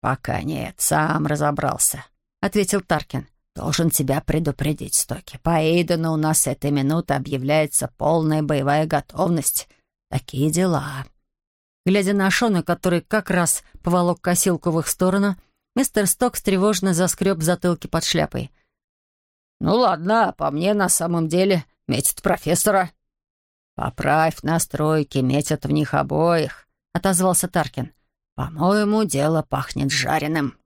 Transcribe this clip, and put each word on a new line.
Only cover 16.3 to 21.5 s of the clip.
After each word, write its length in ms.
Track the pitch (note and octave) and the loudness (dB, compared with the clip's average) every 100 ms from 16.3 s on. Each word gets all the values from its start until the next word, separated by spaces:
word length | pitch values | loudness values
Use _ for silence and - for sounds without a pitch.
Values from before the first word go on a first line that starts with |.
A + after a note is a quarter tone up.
встревоженно 580 | - - F#3+ G3+ G3 F#3+ | -2 0 2 2 2 0
заскреб 460 | E3 F3+ - F#3+ F#3 | 2 0 0 0 0
в 40 | |
затылке 460 | D#3 F3 F3+ E3+ - | 0 0 0 -2 -2
под 160 | E3 | -4
шляпой. 460 | - E3+ D3+ - B2+ _ _ _ _ _ _ _ _ _ _ _ | 0 0 -2 -4 -10 _ _ _ _ _ _ _ _ _ _ _
«Ну 160 | - G#3+ | 0 2
ладно, 520 | B3 F3 F3 A3 G3+ | 2 0 0 2 2
а 40 | |
по 180 | - D3+ | 0 -4
мне 240 | C#3+ F3+ | -2 0
на 140 | G#3 F3+ | 2 2
самом 400 | - E3+ E3+ D#3+ | 0 0 0 0
деле 360 | E3+ F#3+ | 2 2